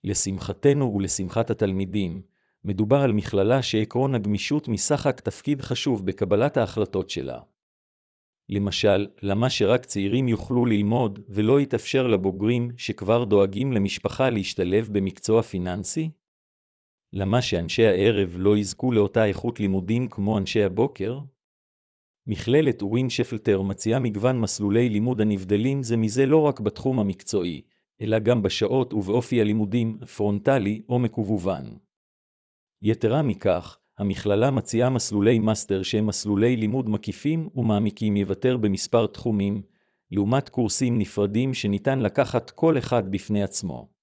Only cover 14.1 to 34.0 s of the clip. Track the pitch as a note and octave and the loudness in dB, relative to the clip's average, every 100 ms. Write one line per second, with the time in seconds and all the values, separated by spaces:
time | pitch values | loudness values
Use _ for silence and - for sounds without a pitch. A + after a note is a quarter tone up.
14.1 | - C3 A2+ G2 - F2+ G2 A2+ G2+ F#2+ | 0 0 0 -4 -4 0 0 0 -2 -2
15.1 | - - A2+ A2 F#2 F2+ F2+ F#2 - D#3+ | -4 2 2 2 -6 -4 -6 -6 -4 -6
16.1 | D#3 _ _ _ _ _ _ _ _ _ | -8 _ _ _ _ _ _ _ _ _
17.1 | - G2 A#2 B2 F2 E2+ - A2+ F#2 G#2 | -6 0 0 2 -2 -2 4 4 6 4
18.1 | G2+ F#2 F2 F#2+ G#2 G2 - B2+ A2+ G2+ | 2 -2 0 2 2 0 -4 0 2 2
19.1 | A#2+ A2 F#2+ A#2 A#2+ G2+ F#2+ F#2 A#2 B2+ | 2 0 0 -6 -2 0 0 0 -2 -2
20.1 | - G2+ G#2+ F#2+ A2+ G2 F#2+ C3+ - G2+ | -4 -2 0 0 0 0 0 -2 -2 -8
21.1 | C3 D3 _ _ _ _ _ _ _ _ | -8 -14 _ _ _ _ _ _ _ _
22.1 | _ - G#2 A#2 C#3 D#3 A2+ G2+ A#2 C3 | _ -8 -6 2 4 4 0 -2 0 0
23.1 | - A#2 A2 - G2 G2 F#2+ A2 A#2+ A#2 | -2 -4 -2 0 2 0 -4 -2 0 0
24.1 | G2+ A#2+ B2+ A2 - G2+ G#2+ B2 G#2 A#2 | 0 0 0 -2 -2 0 2 2 0 0
25.1 | A#2 G#2+ G2+ F#2 G2+ B2 C#3 A#2+ A#2 A2 | 0 0 0 0 0 2 -2 -2 0 0
26.1 | A2+ C3+ D#3 D3 C#3 G#2+ - C3+ C3 G2+ | 2 4 4 4 0 -4 -2 -2 0 0
27.1 | F#2 - G#2 F2 D2 - _ _ _ A2 | -2 -4 -2 -2 -6 -12 _ _ _ -2
28.1 | A2 A2 A#2+ G2 - G#2+ C3 B2+ A2 F#2 | 0 2 2 0 0 0 0 0 -2 0
29.1 | A2+ B2 B2 G#2+ G#2+ G#2 A#2+ A2+ A2 - | -2 0 2 2 2 0 0 -2 -6 -14
30.1 | - G#2 G2+ A#2+ C3+ G2+ G#2+ - B2 A#2+ | -4 -2 0 2 2 0 -4 -2 0 0
31.1 | A#2 G#2 G#2+ F2+ E2+ B1 A1+ _ _ _ | -2 -2 -2 -2 -6 -8 -18 _ _ _
32.1 | _ _ _ _ _ _ _ G2+ A2 A2 | _ _ _ _ _ _ _ -2 2 2
33.1 | C3+ C3 G2 G2 F2+ - - _ - | 2 0 0 0 0 -4 -20 _ -6